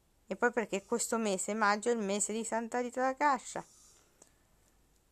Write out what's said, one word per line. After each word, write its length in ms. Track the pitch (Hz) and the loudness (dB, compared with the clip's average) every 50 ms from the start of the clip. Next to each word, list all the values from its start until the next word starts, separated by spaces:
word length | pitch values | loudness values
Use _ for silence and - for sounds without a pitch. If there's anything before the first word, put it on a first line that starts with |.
| _ _ _ _ _ - | _ _ _ _ _ -10
e 40 | 196 - | -2 0
poi 140 | 240 240 240 | 0 2 2
perché 320 | 240 208 - - 196 - | 0 -2 0 -2 -4 -2
questo 320 | - 233 233 - - 240 226 | -2 -2 -2 0 -2 0 0
mese, 360 | 226 208 185 185 - - 208 | 2 0 0 0 -2 -2 0
maggio, 360 | 226 214 202 208 214 - 240 | 2 4 4 4 4 2 0
è 20 | |
il 80 | 240 226 | 0 2
mese 320 | 202 190 202 208 202 - | 0 0 0 -2 -2 -2
di 140 | 214 226 220 | -4 -4 -4
Santa 340 | - 226 226 233 220 - 247 | -4 -4 -4 -4 -2 -4 -4
Rita 220 | 247 240 - 254 | -4 -4 -2 0
da 160 | 254 262 262 - | 0 0 0 2
Cascia. 460 | 294 294 269 214 - - - 170 - - - - - - - - _ _ _ _ - - _ _ _ _ _ _ _ _ _ _ _ _ _ _ _ _ | 2 2 2 2 -2 -8 -10 -10 -10 -12 -18 -20 -20 -20 -20 -20 _ _ _ _ -20 -20 _ _ _ _ _ _ _ _ _ _ _ _ _ _ _ _